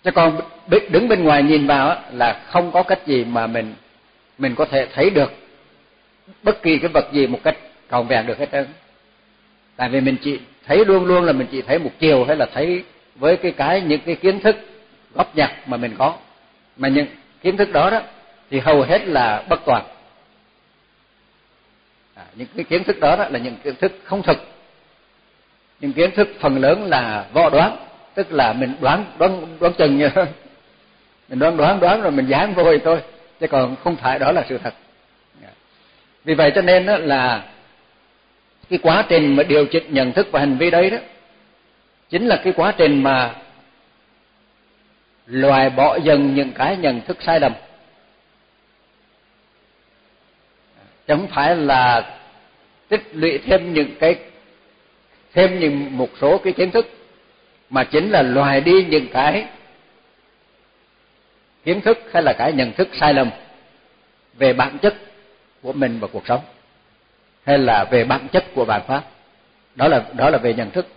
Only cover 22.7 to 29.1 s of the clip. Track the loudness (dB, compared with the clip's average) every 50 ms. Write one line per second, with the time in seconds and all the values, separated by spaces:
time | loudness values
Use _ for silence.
22.7 | -2 -2 -2 -2 -2 2 2 2 2 2 0 -4 -6 -8 -8 -8 -12 -10 -10 -10
23.7 | -6 -2 -4 -4 -4 -6 -10 -8 -8 -4 0 -2 -2 -2 -4 -20 -20 -20 _ _
24.7 | _ _ _ _ _ _ _ _ _ _ _ _ _ _ _ _ _ _ _ _
25.7 | _ _ -8 -6 0 0 0 0 2 0 0 0 -2 -2 -2 0 0 2 2 2
26.7 | 2 2 0 -2 -2 -2 -2 -2 -4 -6 -8 -2 0 2 2 4 4 2 2 2
27.7 | -2 -8 -16 -20 -20 _ -20 _ _ -6 -6 -4 0 0 0 0 0 -2 -4 -6
28.7 | -6 -2 -2 0 0 0 -4 -10